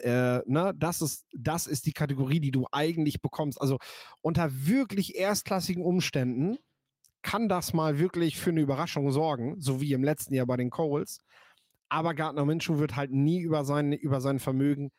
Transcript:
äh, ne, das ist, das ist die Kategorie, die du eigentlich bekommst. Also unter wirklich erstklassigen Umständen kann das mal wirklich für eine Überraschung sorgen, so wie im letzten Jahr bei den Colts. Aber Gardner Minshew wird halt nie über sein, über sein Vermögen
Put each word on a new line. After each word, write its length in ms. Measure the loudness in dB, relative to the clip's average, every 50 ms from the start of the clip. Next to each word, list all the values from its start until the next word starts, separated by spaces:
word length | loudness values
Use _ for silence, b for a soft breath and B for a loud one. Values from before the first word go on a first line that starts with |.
äh, 400 | 0 2 2 4 4 4 2 0 0
ne, 260 | 0 2 2 2 0 0
das 280 | -2 -2 -2 -2 -2
ist, 240 | -2 -4 -4 -6 -12 _ -12
das 320 | -6 -4 -2 -2 -2 -2
ist 180 | -4 -4 -2 -2
die 80 | -2
Kategorie, 480 | -2 -2 -2 -2 0 0 0 2 2 0
die 120 | 0 2
du 140 | 0 0 0 0
eigentlich 480 | -2 0 0 0 0 0 0 0 0 -2
bekommst. 400 | -6 -6 -4 -2 -4 -4 -2 0
Also 160 | 0 0 0 0 B B B B B B B B
unter 260 | -2 0 2 2 2 0
wirklich 640 | -2 -2 0 2 2 2 2 0 0 -2 -2 -2 -2
erstklassigen 680 | -2 0 0 0 0 0 -2 -2 -2 0 -2 -2 0 0
Umständen 720 | 2 2 2 2 0 0 0 0 0 0 0 0 0 -2 -4 _ _ _ _ _ _ _ _ _ _ _ _
kann 300 | -8 -4 -2 0 0 2
das 240 | 0 0 -2 0 0
mal 240 | 2 2 2 2 2
wirklich 400 | 0 0 2 2 0 0 0 0
für 100 | -2 0
eine 140 | 2 2
Überraschung 480 | 2 2 2 0 -2 -2 -2 0 0 2
sorgen, 500 | 2 2 2 0 0 -2 -2 -4 -6 -4
so 220 | -2 -2 0 0
wie 100 | 0 0
im 100 | 0 2
letzten 300 | 2 2 0 0 -2 -2
Jahr 140 | -2 0 0
bei 100 | 0 0
den 140 | 0 0 -2
Colts. 480 | -2 -2 -2 0 0 -2 -4 -6 -10 -18 b b b b b b b b b b b b _ -4
Aber 240 | -2 0 0 0 0
Gardner 320 | 0 -2 -2 0 0 2
Minshew 320 | 2 2 0 0 0 2 2
wird 180 | 2 0 0
halt 140 | -2 -2 0
nie 300 | 2 2 4 4 4 2
über 260 | 2 0 0 0 0
sein, 260 | 0 0 0 2 0
über 300 | 0 0 0 0 0 0
sein 160 | 0 0 0 0
Vermögen 520 | 0 0 0 2 2 2 2 0 -4 -10 _